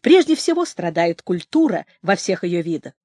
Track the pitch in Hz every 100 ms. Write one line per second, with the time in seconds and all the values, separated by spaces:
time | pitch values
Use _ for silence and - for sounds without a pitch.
0 | 247 370 320 311 - 330 339 - 170 160
1 | 170 170 - 180 - 311 311 170 - _
2 | 165 196 - 180 180 175 170 156 147 _